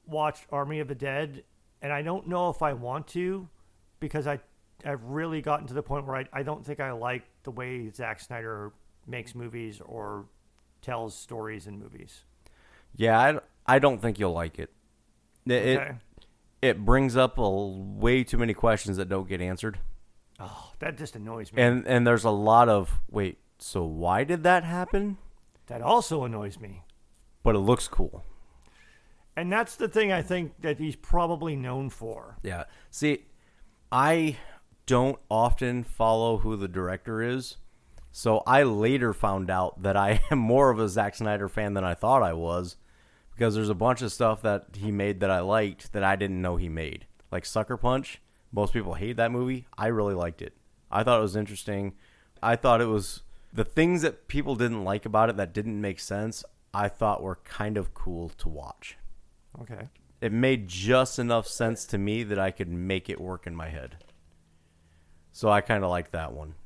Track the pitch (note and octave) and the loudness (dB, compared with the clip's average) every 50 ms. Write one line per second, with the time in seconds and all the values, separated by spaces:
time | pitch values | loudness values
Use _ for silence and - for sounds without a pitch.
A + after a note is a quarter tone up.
0 | _ - D#3 D#3 D3+ D3+ - - - _ D3 C#3+ C#3 C#3+ D#3 D3+ D3+ C3 C#3 B2 | _ -8 -4 -2 -2 -2 -2 -6 -10 _ -4 -4 -4 -4 -4 -6 -6 -6 -8 -6
1 | C#3 C#3 C3+ C#3+ D#3 D3 C3+ - - _ _ _ _ _ _ _ - C#3 D3 C#3+ | -6 -4 -4 -4 -4 -6 -8 -14 -20 _ _ _ _ _ _ _ -8 -6 -4 -4
2 | D3+ D#3+ F3+ G3+ - E3 F3+ F3 F3+ F3 D3+ - D#3+ D3 C3+ B2 A#2+ B2 C3 D#3 | -4 -4 -6 -6 -6 -4 -2 -2 0 -2 -2 -2 -2 -2 -2 -4 -6 -8 -8 -8
3 | - - - F3 F3+ F#3 F#3+ G3 F#3 E3 - - _ _ _ _ _ _ _ _ | -10 -8 -8 -6 -4 -4 -6 -6 -10 -14 -20 -20 _ _ _ _ _ _ _ _
4 | D#3+ - - D3+ C3 D3 C#3+ - - _ _ _ _ _ _ - - D3+ C#3+ B2 | -10 -6 -6 -4 -4 -4 -6 -6 -10 _ _ _ _ _ _ -14 -10 -10 -10 -8
5 | A2 B2 C#3 D#3 E3 E3 D#3+ D#3 B2+ D3+ D3 D3 D3+ A#2+ B2+ D3 C#3+ - C#3+ C#3+ | -10 -8 -8 -6 -6 -6 -6 -6 -4 -2 -4 -4 -4 -6 -8 -8 -6 -4 -6 -6
6 | C#3 C3+ C3+ C3 C3 - - C#3 C#3 D3+ D3+ D3 A2+ C#3+ D3 D3 C#3 C3+ B2 A#2 | -4 -6 -6 -8 -8 -8 -8 -8 -6 -6 -8 -8 -10 -10 -8 -8 -8 -8 -6 -6
7 | A#2 B2 B2 B2 A#2+ _ _ _ _ C3+ A2+ A#2+ B2+ B2+ B2+ B2 A#2 G#2+ G2+ - | -6 -6 -6 -6 -10 _ _ _ _ -14 -12 -10 -10 -8 -8 -8 -10 -10 -10 -8
8 | A#2+ A2 A2 - - - B2+ A#2 A2+ A2 A2 G#2 G#2 G#2 - _ _ _ _ _ | -8 -8 -8 -10 -12 -12 -12 -10 -10 -10 -10 -10 -10 -12 -14 _ _ _ _ _
9 | _ - B2 B2 A#2 B2 A#2+ B2 A#2+ A#2 A#2 A#2 A2+ A2 G#2 G#2 - - - A2+ | _ -14 -12 -12 -12 -12 -14 -14 -12 -12 -12 -12 -12 -12 -14 -16 -18 -16 -14 -12
10 | G#2 G#2 G#2 G2+ G2+ - _ _ _ _ _ _ _ _ _ _ - C3 B2 A2+ | -10 -10 -10 -12 -14 -16 _ _ _ _ _ _ _ _ _ _ -12 -10 -8 -8
11 | A2+ G#2+ G2 - - - B2 A2+ G#2+ A2 A2 G2+ F#2 G#2 G2+ G#2 G#2+ G#2+ - - | -8 -10 -12 -14 -16 -14 -10 -10 -8 -8 -10 -12 -12 -14 -16 -16 -16 -18 -18 -20
12 | F#2 F#2+ - - _ _ _ _ _ - - _ _ _ _ - _ _ - - | -20 -20 -20 -20 _ _ _ _ _ -20 -20 _ _ _ _ -20 _ _ -2 2
13 | A2 A2+ A2+ A2+ B2+ C#3+ D3+ - - _ _ _ _ - B2+ C3+ C#3 C#3+ B2+ G2 | 4 6 8 8 8 6 4 2 -4 _ _ _ _ 4 6 6 6 6 4 2
14 | A2 A#2 G#2 G2+ G#2 F2+ E2 E2+ E2+ E2 - - D#2+ - _ _ _ _ _ _ | -2 -4 -2 -2 -2 -2 -2 -2 -4 -6 -6 -10 -12 -14 _ _ _ _ _ _
15 | _ _ _ _ _ _ _ _ _ B2+ B2 A#2+ G2+ C3 C3 C#3 C3+ D3 C3+ A#2+ | _ _ _ _ _ _ _ _ _ 0 2 2 4 2 2 2 0 -4 -10 -14
16 | - _ _ - - _ _ _ _ _ _ _ C3 B2+ A2+ G#2 G2+ G#2+ B2 C3+ | -18 _ _ -20 -20 _ _ _ _ _ _ _ 2 2 2 4 6 6 6 6
17 | C3+ C3 A2+ C3 B2+ B2 - B2+ A2+ G2+ F#2+ G2 G2+ G2 F#2+ F#2+ G2 G2 G2+ G2+ | 6 4 4 4 2 4 2 0 0 0 0 0 -2 -4 -8 -10 -12 -12 -2 0
18 | G#2+ A#2+ B2+ C3 B2 - - A#2+ A#2+ A2+ G2+ - - A#2 G#2+ G#2 - G2+ F#2+ F#2+ | 2 4 4 4 2 2 2 2 2 2 0 2 2 4 4 2 0 -2 -2 -2
19 | F#2+ F2+ G2 F#2+ F#2+ F#2 F#2+ E2+ F2+ F2+ F#2 - - A2 G2+ - - - - - | -2 -2 -4 -4 -4 -4 -6 -4 -4 -4 -4 -4 -6 -6 -4 -4 -4 -4 -6 -8
20 | - - _ - _ _ _ - F#2+ - - - - - - - - D#3+ D3 A2+ | -12 -20 _ -20 _ _ _ -18 -18 -16 -16 -18 -18 -18 -12 -10 -8 -8 -8 -8
21 | D#3 - - A2+ G#2 A2 A2+ A2+ G#2+ - - B2+ A#2+ A#2+ B2 B2+ - - C3 B2 | -10 -12 -12 -12 -12 -12 -12 -12 -12 -2 2 6 6 6 6 4 2 2 4 6
22 | A#2+ A#2+ A#2+ A2 A2+ A2+ G#2 G2+ G#2+ A2 A2+ A#2 A#2+ A#2 G#2+ G2+ F2+ - - - | 6 6 6 6 4 2 2 4 6 8 10 10 10 8 8 6 4 2 2 2
23 | - - - G#2+ G2 F2+ - - _ _ _ _ - - - F#2+ E2+ D#2+ D#2 D#2+ | 0 0 0 -2 -2 -2 -4 -8 _ _ _ _ -12 -8 -4 -4 -4 -4 -4 -2
24 | E2+ F2 F#2 G#2+ C#3 D3+ F3+ E3 D#3 F3 F#3 F3 E3 E3 E3+ F3+ F#3 - - G3 | 0 2 2 2 2 0 -2 2 4 4 4 4 2 0 -2 -4 -2 0 0 0
25 | G3+ G#3 G3 - - - - - - _ _ _ _ - C3+ A#2 A#2 C#3+ A3 A#3+ | 0 -2 -4 -8 -12 -18 -20 -20 -20 _ _ _ _ -14 -10 -4 2 4 4 4
26 | - - E3 D3+ B2+ A#2+ A2 G#2 G#2 G2 G2 - A2 G2 F2 E2+ - - - _ | 2 0 -2 -2 -2 -4 -4 -6 -6 -8 -10 -12 -14 -16 -16 -18 -20 -20 -20 _
27 | - _ _ _ _ _ _ _ - A#2+ G#2+ G2+ G2 G#2+ B2 - - - - - | -20 _ _ _ _ _ _ _ 2 4 4 6 6 4 4 4 2 2 2 2
28 | - - - - - - - - - - - - - - _ - - - _ _ | 2 2 -2 -8 -14 -14 -16 -16 -20 -20 -20 -20 -20 -20 _ -20 -20 -20 _ _
29 | _ _ - _ _ _ _ D#3+ F3 F3+ F#3+ A3 A#3 - - - - F#3 - A3 | _ _ -20 _ _ _ _ -6 -4 0 0 0 0 -2 -4 -4 -4 0 2 2
30 | G#3+ G3 F#3+ E3+ D#3 F#3 F3+ F3+ E3+ - - - - D#3 D3 D3 D#3 D#3 B2+ - | 2 2 2 0 0 -2 -2 -2 -2 -6 -8 -6 -4 -4 -2 -2 -4 -6 -6 -8
31 | - - - F3 E3+ E3 F3 D3 E3 D#3+ D3 C3+ B2+ B2+ B2+ C3+ C3+ C3 - - | 0 4 4 4 4 2 0 -2 -4 -4 -4 -4 -4 -6 -6 -6 -6 -8 -8 -10
32 | A#2 A2+ G#2+ - - - - - - G2 F2+ F2 - - - - - - - - | -10 -10 -10 -10 -12 -14 -14 -10 -8 -6 -6 -6 -8 -10 -14 -20 -20 -18 -6 -2
33 | D3 D3+ C#3+ - - _ - _ _ _ _ _ - - _ _ _ _ A#2 B2+ | 0 0 0 -2 -4 _ -20 _ _ _ _ _ -20 -20 _ _ _ _ 2 2
34 | C#3 D#3 E3 E3 D#3+ D#3 B2+ - - - - - - _ _ _ _ - C3 A#2+ | 4 4 4 2 2 0 -2 -6 -10 -16 -18 -20 -20 _ _ _ _ 2 2 4
35 | B2+ C#3 C3+ - - - G#2+ A2 A#2 A#2+ - - C3 B2 B2 B2 A#2+ - - - | 4 2 0 -4 -4 -2 2 2 4 4 4 4 2 0 -2 -2 -4 -6 -2 0
36 | A2+ A2+ A2+ A2+ A2+ A#2 A2+ G#2 G2+ A2 A2 G2+ G2 F#2 F2+ F#2+ F2+ F2+ F#2 F#2+ | 2 4 4 4 2 2 2 2 0 0 0 -2 -4 -4 -4 -4 -4 -4 -4 -6
37 | - - A2 A2 A#2 A#2+ B2+ C3 B2 - - - - - - _ _ _ - - | -6 -6 -4 -4 -2 -2 -2 -4 -6 -8 -12 -16 -20 -20 -20 _ _ _ -20 -20
38 | - - - - - A#2 A2 A2 - - C3 C#3 C#3+ B2 G#2+ G2+ G#2+ A#2+ C#3 C3+ | -20 -18 -12 -2 0 2 2 2 4 6 6 6 6 6 4 2 2 2 2 2
39 | B2 A2+ G2+ - - G2+ G2 F#2+ F#2 F2+ F#2 F#2 F#2 - - - G2+ G2 F#2+ G2+ | 0 0 0 0 0 0 0 0 -2 0 0 0 0 0 -2 -2 0 2 2 4
40 | G2 G2+ A2 G#2+ - - D#3 C3 A2+ A2 A#2+ C3+ C#3+ C3 A#2 G#2+ A2+ G2+ F2+ G#2+ | 4 4 6 4 4 4 2 2 4 4 6 6 6 6 6 4 0 0 0 0
41 | G2+ G2+ - - A2+ G#2+ G#2 G2 G2+ F#2+ - A2 G#2+ G2+ G2+ G2 F#2+ F2+ E2+ - | 0 0 -2 -4 -2 -2 -2 -2 -2 -4 -4 -4 -4 -2 -2 -2 -2 -2 -2 0
42 | - A2+ C3+ C3+ G#2+ F2 E2 E2 E2+ E2+ E2+ F2+ F2+ F2 - - - _ _ _ | 2 4 4 4 4 2 0 -2 -4 -4 -2 -4 -4 -6 -10 -16 -20 _ _ _
43 | _ _ _ _ _ - - - A#2 A2 G#2 A2 G#2+ G#2 G#2 F2 A2 B2 B2+ A#2+ | _ _ _ _ _ -16 -4 -2 0 0 2 0 0 0 0 0 0 0 0 0
44 | B2 G#2+ - - B2 A2 G#2+ G#2 - G#2+ G2+ G2 - - - G2+ G2+ G#2+ G2+ G2+ | -4 -6 -2 0 2 2 2 2 0 0 0 0 -4 -8 -12 -8 -6 -4 -2 0
45 | G2 G#2 G2 F#2 G2+ F#2+ F#2+ F2+ F2 F#2+ G#2+ A2 G#2+ G2+ - - - - - G#2 | 0 0 0 0 0 2 2 2 2 2 2 2 2 0 -4 -8 -12 -8 -4 0
46 | G2 F#2+ G2 F#2+ G2+ G2 F#2+ F#2 F#2 F2+ F2 F2 F2+ E2 D#2+ E2 D#2+ D2 - - | 2 2 2 2 0 -2 -2 -2 -2 -2 0 -2 -2 -2 -4 -6 -6 -8 -8 -12
47 | - - _ _ _ _ - F2+ - - - A2 G#2+ - B2 - - B2 C3 C3+ | -16 -20 _ _ _ _ -8 -8 -8 -4 -4 -4 -2 -2 -2 0 2 2 2 0
48 | - - - - _ _ _ _ _ _ - G#2 G#2 F#2+ - A#2 G2 F2 E2 E2 | -2 -6 -12 -18 _ _ _ _ _ _ -2 0 2 2 2 0 -2 -4 -4 -6
49 | G2 A2+ B2 A2+ A#2 A#2 B2 B2 B2+ B2+ C3 B2+ B2+ - - - G#2+ A2+ A#2 G#2+ | -6 -4 0 0 0 2 2 0 -2 -2 -4 -6 -8 -12 -6 -2 0 0 2 2
50 | G#2 G2+ G2 F2 F2 E2+ E2 - - - - _ _ _ _ _ _ - - G#2 | 0 0 0 0 -2 -4 -6 -8 -12 -16 -16 _ _ _ _ _ _ -4 -2 0
51 | A2 B2 A#2+ A2+ A2 G2 F#2 G#2+ G#2 G2+ G2+ - - G#2+ G2+ G2 G2+ G2 F#2 - | 2 4 4 4 4 2 0 -2 -4 -4 -6 -10 -8 -6 -4 -4 -4 -6 -8 -12
52 | _ _ _ _ _ _ _ - - A#2 A#2+ A#2 - B2+ A#2 A#2 A#2+ A2+ A2 G#2 | _ _ _ _ _ _ _ -4 0 2 2 4 4 6 6 6 4 2 0 0
53 | G2 - - - - - - - - - - A2 G#2+ - - D#3 D#3+ E3+ F3+ E3 | -2 -4 -8 -12 -14 -18 -20 -20 -20 -6 -4 -2 -2 0 2 2 4 4 4 2
54 | D#3 D#3 - - _ - - C#3+ C#3 C#3+ C3 A2 B2 A#2+ A2+ G#2+ F#2+ F#2+ G2+ G#2 | 0 -2 -4 -6 _ -6 -4 -2 -2 -2 0 0 0 0 0 -2 -2 -2 -2 -2
55 | - A2+ G#2+ G#2+ A2+ A2+ G#2+ G2+ G2 E2+ F#2 G#2+ G#2 A2+ G#2+ G2+ G#2 G2 F2+ - | -2 0 4 4 4 4 2 0 -4 -4 -4 -4 -4 -4 -4 -4 -4 -4 -6 -6
56 | - - G2 G2+ A2 A2+ A2 - - - _ _ _ _ - G2+ G#2 G2+ - - | -8 -6 -6 -4 -4 -6 -6 -10 -14 -16 _ _ _ _ -2 -2 -2 -2 0 0
57 | A#2 G#2 G2 - D#2+ F#2+ F2+ - - - - - G#2 G#2+ G#2+ G#2 F2+ - - - | 0 0 2 0 -2 -6 -8 -8 -12 -12 -8 -6 -4 -2 -2 -2 -2 -2 -4 -4
58 | - F#2 F2 E2+ E2+ D#2+ - - - E2+ D#2 D2 - - - - - - - - | -4 -2 -2 -4 -6 -8 -6 -4 -4 -4 -4 -6 -10 -14 -16 -18 -18 -20 -16 -12
59 | - - - - - _ _ _ _ _ - - A#2+ - A2+ G2 A2+ C#3 - _ | -12 -12 -12 -14 -18 _ _ _ _ _ -20 -18 -16 -16 -14 -14 -16 -16 -20 _
60 | _ _ _ _ A#2 A2 G#2+ A#2 B2+ C3+ C3+ A#2 G2+ F2 F2 F2+ F#2+ A2 B2+ B2+ | _ _ _ _ -4 -2 0 2 4 4 2 2 0 -6 -8 -4 2 4 4 4
61 | C3 - - - A#2+ A#2+ A#2 A2+ A2 - - - A#2+ A2+ A2+ - - - - G2 | 4 2 0 -4 0 2 2 0 0 -2 -4 -2 -2 -2 -2 -4 -6 -4 -4 -2
62 | G2 G#2 G#2+ A2+ A#2 G#2 G#2 G2 F#2+ F#2+ F#2 - F#2+ E2+ F2 F2 F2+ F#2+ F#2+ F#2 | 0 0 -2 -2 -2 -2 -2 0 0 -2 -2 -4 -6 -6 -6 -4 -2 -2 -2 -2
63 | F2 - F2+ - F2+ F#2 F#2 F2 - F2 E2 E2 D#2+ D#2+ D#2 D2+ B1+ B1 - - | -4 -6 -8 -8 -8 -8 -10 -10 -10 -12 -12 -10 -10 -10 -10 -10 -12 -14 -16 -20
64 | - - - _ _ _ _ _ _ _ _ _ _ _ _ _ _ _ _ _ | -20 -20 -20 _ _ _ _ _ _ _ _ _ _ _ _ _ _ _ _ _
65 | _ _ - - _ _ - - - G#2+ G#2 G2+ G2 - A2+ G2+ F#2+ F2+ F2+ F2+ | _ _ -20 -20 _ _ -8 0 4 4 4 4 4 2 0 0 2 0 0 -2
66 | E2+ - - E2 D#2+ C2+ A#1+ D2 D2+ D#2 D#2+ - - | -2 -4 -6 -8 -8 -8 -10 -12 -14 -14 -14 -16 -16